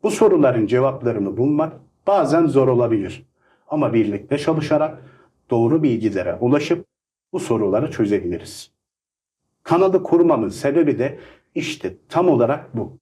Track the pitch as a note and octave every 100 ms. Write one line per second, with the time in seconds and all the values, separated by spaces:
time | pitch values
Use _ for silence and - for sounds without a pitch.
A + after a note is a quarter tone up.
0 | G#3+ - A3 F3+ C#3+ A#2+ G#2 B2 C3+ C3+
1 | A#2+ A2+ G2 G2 C3+ D3+ D#3+ - _ _
2 | - G3 C#3+ E3+ D#3+ C3+ C3 B2 A#2+ A2+
3 | F#2 - - _ _ _ _ D3+ C3 A2+
4 | G#2 G2+ - C#3+ D#3 D#3+ - D3+ D#3 -
5 | - _ _ _ _ A#2+ A#2 D#3+ D3+ A2+
6 | G#2+ F#2+ F2 F2 B2 D3 - F3 - _
7 | _ _ _ F#3 - A2+ G#2 G#2 D3+ -
8 | G#2 G2+ F2 F2 - - - _ _ _
9 | _ _ _ _ _ _ - E3+ F#3+ F#3
10 | - E3+ E3+ C3+ G#2 - C#3 D3+ D#3 C3
11 | C3 - - - _ - D#3 D#3 - -
12 | _ E3+ E3 B2+ A#2+ D3+ - A#2 G2+ -